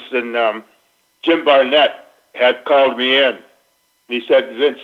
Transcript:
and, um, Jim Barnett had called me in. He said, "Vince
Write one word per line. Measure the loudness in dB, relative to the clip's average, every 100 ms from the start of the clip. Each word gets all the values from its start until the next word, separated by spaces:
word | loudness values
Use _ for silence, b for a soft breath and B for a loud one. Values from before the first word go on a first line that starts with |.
| -6
and, | -8 -4 -4
um, | -4 -4 -12 _ _ _ _ _
Jim | -2 0 2
Barnett | 2 2 2 0 -2 -18 _ _
had | -2 0 0 0
called | 2 2 0
me | -2 0
in. | 0 -2 -14 _ _ _ _ _ -10
He | -8 0
said, | 0 0 -2
"Vince | -2 -2